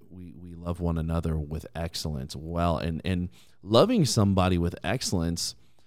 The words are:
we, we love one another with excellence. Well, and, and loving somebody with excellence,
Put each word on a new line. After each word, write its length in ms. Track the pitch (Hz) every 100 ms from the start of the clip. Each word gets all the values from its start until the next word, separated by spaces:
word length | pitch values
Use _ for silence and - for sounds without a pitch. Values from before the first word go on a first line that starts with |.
| -
we, 240 | 92 87 -
we 160 | 87
love 260 | 85 85 85
one 180 | 85 82
another 400 | 80 82 82 80
with 280 | 73 78 - 80
excellence. 600 | 82 - 80 71 71 71
Well, 420 | 78 85 87 80
and, 240 | 85 80 -
and 240 | 90 90 - - -
loving 440 | 95 110 202 247 135
somebody 520 | 117 101 95 92 90
with 180 | 85 -
excellence, 720 | - 117 - 95 82 85 - - - -